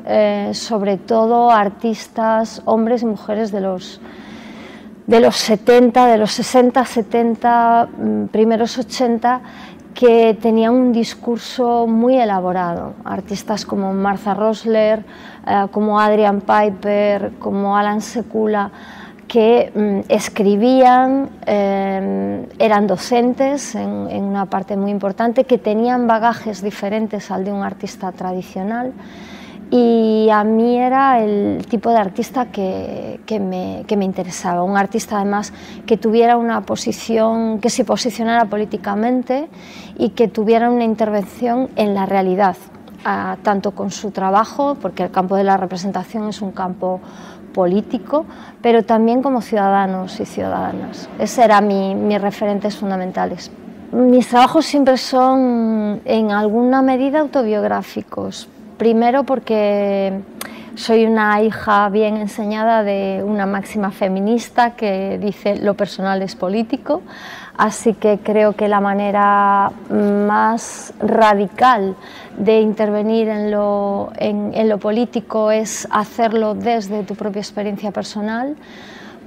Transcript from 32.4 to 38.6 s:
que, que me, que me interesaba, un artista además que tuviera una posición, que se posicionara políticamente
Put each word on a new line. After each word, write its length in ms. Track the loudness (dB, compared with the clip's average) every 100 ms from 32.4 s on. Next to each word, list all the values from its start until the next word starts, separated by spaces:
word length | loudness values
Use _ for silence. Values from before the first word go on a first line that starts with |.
| -4
que, 720 | -4 -6 -6 -8 -10 -12 -12
que 160 | -6 -4
me, 440 | -4 -4 -6 -8 -4
que 100 | -2
me 80 |
interesaba, 600 | -2 -4 -8 -6 -4 -2
un 120 | 0 0
artista 400 | 0 -4 -4 -4
además 380 | -2 -2 -6 -12 -18 -8 -2
que 100 | 0
tuviera 400 | 2 4 4 4
una 240 | 2 -4
posición, 960 | -4 -6 -6 -8 -2 0 2 0 -2 -2
que 120 | -2
se 160 | 0 0
posicionara 580 | 0 -2 -4 0 2
políticamente 1040 | 2 -2